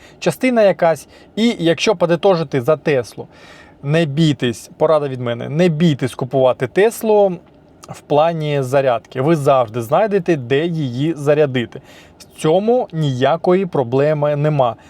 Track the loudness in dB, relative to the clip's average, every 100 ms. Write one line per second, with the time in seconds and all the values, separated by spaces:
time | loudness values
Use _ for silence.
0 | -8 -8 -6 -2 0 2 2 2 0 0
1 | -6 -20 -12 -2 0 0 0 0 0 0
2 | 0 2 2 0 0 -2 0 0 0 -2
3 | -2 -10 -18 -20 -20 -20 -20 -12 -2 0
4 | 0 0 0 0 -2 -6 -10 -2 0 0
5 | -2 -6 -6 -6 -6 0 0 2 0 0
6 | -4 -6 -4 0 2 0 -2 0 0 0
7 | 0 2 2 -2 _ _ _ _ -20 -14
8 | -2 2 2 0 -2 -2 0 0 0 -2
9 | -4 -4 0 2 4 2 2 -4 -2 0
10 | 0 0 0 -2 0 -2 0 -4 -4 -4
11 | -4 -2 0 2 2 0 -4 -10 -20 -20
12 | -20 -20 -20 -4 0 0 2 0 -2 -4
13 | -2 0 0 0 2 0 0 -4 -2 0
14 | 0 0 -2 -2 0 0 0 -2